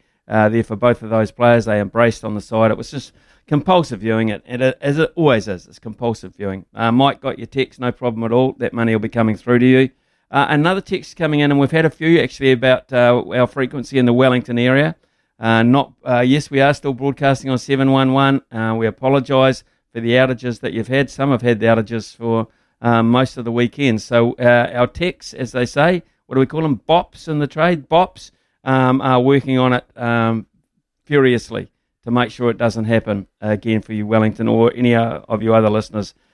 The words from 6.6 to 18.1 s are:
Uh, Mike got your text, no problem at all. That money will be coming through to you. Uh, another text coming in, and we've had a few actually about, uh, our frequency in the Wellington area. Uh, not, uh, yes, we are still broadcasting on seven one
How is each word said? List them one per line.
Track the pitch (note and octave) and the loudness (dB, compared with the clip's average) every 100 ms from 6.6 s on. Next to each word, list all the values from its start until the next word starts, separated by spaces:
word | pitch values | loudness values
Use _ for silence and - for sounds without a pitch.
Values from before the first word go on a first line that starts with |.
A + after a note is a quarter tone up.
| - | -12
Uh, | - A2+ | -6 0
Mike | A#2+ C#3 - | 2 2 0
got | C3 - | -8 -10
your | A#2 | -8
text, | C3+ B2+ - | -6 -6 -6
no | B2 | -6
problem | - B2 A2+ | -4 -6 -4
at | A2+ | -2
all. | A#2+ C3 - | 0 0 -2
That | B2 | -6
money | A#2 A2+ A2 | -2 -2 0
will | |
be | A2 | -2
coming | A#2 A2 G#2+ | -2 -2 -2
through | - B2 | 0 2
to | B2+ | 4
you. | B2+ C3 - _ _ _ | 4 2 -4 _ _ _
Uh, | C3+ - | -2 0
another | D3 E3 F#3+ | 0 0 -2
text | - G3 - - | -4 -10 -10 -6
coming | D#3+ D3 | -2 0
in, | C#3+ | 2
and | C#3 | 2
we've | C3+ | 2
had | D#3+ | 0
a | D#3+ | 0
few | - D#3+ E3 | 0 2 2
actually | B2 - C3+ | 0 -2 0
about, | B2+ C3 B2+ - | 2 2 0 0
uh, | B2+ A#2+ B2 - A2+ | 2 2 2 0 -2
our | B2 | -2
frequency | C#3 B2+ C#3+ A#2 C3+ | -2 -6 -6 -4 0
in | B2 | 2
the | |
Wellington | A#2+ C3 B2 A#2+ A#2+ | 4 2 2 -2 -2
area. | B2 C3+ D#3 - _ _ _ _ | 2 2 0 -4 _ _ _ _
Uh, | A2+ A2+ | 0 2
not, | A#2 C3+ C3+ _ B2+ | 4 2 0 _ -2
uh, | B2 | 0
yes, | B2+ C#3+ - | 2 0 0
we | C#3 | 2
are | C#3 | 2
still | C#3+ C#3+ | 2 -4
broadcasting | B2 C#3 C3 C#3 C3 C3+ | -4 -4 -2 -2 -2 -2
on | B2+ | -4
seven | - C3+ C3+ | -2 0 2
one | C3+ C3 | 2 2